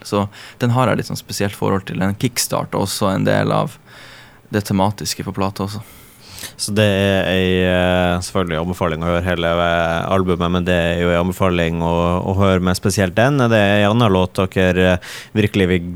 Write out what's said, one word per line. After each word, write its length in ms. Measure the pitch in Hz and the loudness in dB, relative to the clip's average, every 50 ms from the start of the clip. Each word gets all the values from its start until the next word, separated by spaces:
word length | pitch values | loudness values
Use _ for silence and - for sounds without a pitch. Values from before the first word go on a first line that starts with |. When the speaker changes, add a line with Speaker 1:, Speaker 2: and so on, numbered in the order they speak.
| - | -8
Speaker 1:
Så 220 | - 107 101 101 101 - - - - - - | -2 -2 0 0 -2 -6 -12 -20 -20 -6 -2
den 140 | 123 120 117 | 0 0 2
har 160 | 127 127 110 | 2 2 2
jeg 80 | 98 - | 2 0
litt 80 | - - | -2 -6
sånn 80 | 98 - - | -8 -10 -10
spesielt 320 | - - - 101 101 101 - | -10 -6 -4 -4 -4 -2 -2
forhold 300 | 104 104 98 95 - - | -2 -2 -2 -2 -4 -6
til. 140 | 85 85 92 | -4 -2 -2
En 80 | 98 101 - | -2 -2 -2
kickstart, 560 | - 123 - - - - - 82 - - - 104 | -4 -4 -2 -4 -4 -2 -2 -4 -4 -2 -2 -2
og 80 | 101 | -2
også 240 | 98 - - 107 95 95 | -2 -2 -2 -2 0 0
en 100 | 104 101 | 0 2
del 300 | 104 101 101 104 104 104 | 2 2 2 2 0 0
av 240 | 104 104 151 - - - - - - - - - - - - - - - - - | 0 -2 -4 -6 -12 -20 -20 -20 -20 -20 -20 -20 -20 -20 -20 -20 -20 -12 -4 -4
det 80 | 107 101 - | -4 -2 0
tematiske 560 | 104 95 95 104 101 - 78 - - - - | 0 2 2 0 0 -4 -6 -8 -8 -6 -8
på 80 | 101 92 | -8 -4
plata 320 | - 95 98 101 - 98 | -4 -4 -4 -2 -4 -6
også. 140 | 98 104 104 110 - - - - - - - - - - - - - - - | -6 -6 -10 -14 -14 -18 -20 -20 -20 -20 -20 -20 -20 -16 -14 -14 -14 -12 -10
Speaker 2:
Så 160 | - - 101 104 | -8 -2 0 2
det 60 | 107 | 2
er 380 | 104 98 95 98 98 98 95 87 | 4 2 2 2 2 2 0 0
ei, 220 | 85 92 92 92 92 92 92 92 | 0 0 2 2 2 2 2 2
eh, 540 | 90 90 90 90 90 90 90 90 90 87 90 | 2 2 2 2 2 2 2 2 2 0 -2
selvfølgelig 380 | 90 - - 98 92 85 82 78 | -4 -4 -4 -2 -2 -2 -2 -4
anbefaling 420 | 85 90 90 - 95 85 80 78 | -4 -4 -4 -2 -2 -2 -2 -2
å 60 | 82 87 | -2 0
høre 140 | 87 85 87 | 0 0 0
hele, 240 | 92 90 85 85 85 | 0 -2 0 0 0
eh, 540 | 85 87 87 85 85 85 85 82 82 85 87 - 95 | 0 0 2 0 0 0 0 -2 -2 -4 -2 -2 0
albumet, 380 | 95 92 92 87 85 90 85 90 | 0 0 0 0 0 0 0 0
men 140 | 90 87 90 | 0 0 0
det 80 | 90 | 0
er 240 | 87 85 85 85 85 | 0 0 0 0 0
jo 80 | 87 87 | 0 0
en 140 | 87 85 87 | 2 2 0
anbefaling 560 | 92 87 - 101 92 87 87 85 82 82 82 | 0 -2 0 0 0 0 0 0 0 -2 -2
å, 140 | 85 85 85 85 85 87 87 90 | -2 0 0 0 0 0 0 -2
å 140 | 90 92 95 98 | -2 -2 0 2
høre 240 | 98 98 92 90 | 2 2 2 2
med 160 | 90 92 90 - | 2 0 0 0
spesielt 380 | - 107 90 104 95 92 85 107 | -2 -2 0 0 0 0 2 2
den. 220 | 113 139 147 139 | 2 2 2 2
Er 80 | 123 117 | 2 2
det 140 | 113 107 101 98 104 104 | 4 4 4 4 4 2
en 160 | 104 101 107 | 2 2 4
annen 180 | 120 120 107 95 | 4 4 4 4
låt 240 | 92 92 90 - - | 2 2 0 0 -2
dere, 480 | 95 92 - 98 92 92 87 92 90 92 90 90 | -4 -2 0 2 2 2 4 4 4 4 2 2
eh, 100 | - - - - - - - | -2 -8 -16 -16 -16 -4 0
virkelig 340 | 107 104 104 - 104 95 87 | 0 0 2 2 2 2 2
vil 220 | 92 90 85 87 87 | 2 0 -2 -4 -8